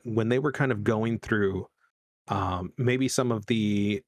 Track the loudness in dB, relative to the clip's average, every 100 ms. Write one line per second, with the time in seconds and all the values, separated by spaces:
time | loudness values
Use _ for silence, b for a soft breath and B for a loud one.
0 | -4 -2 2 0 0 0 0 0 0 0
1 | 0 -2 0 0 2 -2 -8 _ _ _
2 | _ _ -6 -2 -2 -4 -6 -2 0 2
3 | 0 0 0 0 0 0 2 2 0 -2